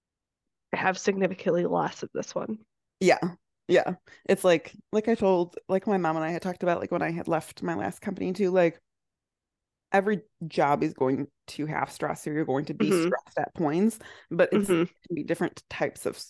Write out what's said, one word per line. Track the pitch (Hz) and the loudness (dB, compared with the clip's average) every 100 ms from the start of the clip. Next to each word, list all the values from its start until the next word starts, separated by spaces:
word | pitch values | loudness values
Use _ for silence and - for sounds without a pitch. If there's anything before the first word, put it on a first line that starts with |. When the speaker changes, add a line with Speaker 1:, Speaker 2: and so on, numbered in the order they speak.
| _ _ _ _ _ _ - | _ _ _ _ _ _ -8
Speaker 1:
have | - 185 185 | -2 0 0
significantly | - 196 185 185 190 170 170 | -2 0 0 -2 0 0 2
less | 170 156 - | 0 -2 -6
of | - | -10
this | - - - | -8 -6 -6
one. | - 220 _ _ _ - | -6 -10 _ _ _ 0
Speaker 2:
Yeah. | 180 151 175 - _ _ - | 4 4 2 -6 _ _ 2
Yeah. | 175 - 180 _ - - | 2 2 -6 _ -12 -2
It's | 196 | 2
like, | 180 165 - - - | 4 2 0 -20 -4
like | 214 214 | -2 0
I | 185 | 2
told, | 190 185 175 - - | 4 4 2 -6 -2
like, | 190 220 | -2 2
my | 190 | 0
mom | 165 160 | 2 0
and | 160 | -2
I | |
had | 170 | -4
talked | 185 180 | -4 -2
about, | 180 170 | 0 0
like, | 95 | -2
when | 170 | -2
I | 156 | -2
had | 170 - | -2 -2
left | 160 - - | -2 -4 -8
my | 175 165 | -6 -4
last | 196 - | -4 -6
company | - 185 185 | -8 -4 -4
too, | 180 185 | 0 2
like, | 185 170 160 _ _ _ _ _ _ _ _ _ _ - | 4 4 2 _ _ _ _ _ _ _ _ _ _ -2
every | 196 196 196 - - 165 | 0 2 0 -4 -14 -6
job | - 143 143 | 0 2 2
is | 156 | 0
going | - 131 135 143 _ - | 0 0 0 -4 _ -18
to | - 151 | -8 -6
have | 151 135 | -4 -4
stress, | - 151 165 170 | -4 -6 -4 -4
or | |
you're | 151 160 | -4 -2
going | 135 - | -2 -2
to | |
be | 147 214 | -2 2
Speaker 1:
Mm-hmm. | |
Speaker 2:
stressed | 185 165 - - - | 2 2 -2 -4 -6
at | - | -6
points, | - 156 160 214 - - - - | -2 0 4 2 0 -16 -20 -6
but | 170 180 | 2 2
it's, | 208 202 | 4 2
Speaker 1:
Mm-hmm. | 170 | 2
Speaker 2:
it | 175 _ - | 0 _ -10
can | 165 | -8
be | |
different | - 170 - - - | -4 -4 -4 -6 -14
types | - 143 - - | -4 -4 -4 -8
of, | - | -8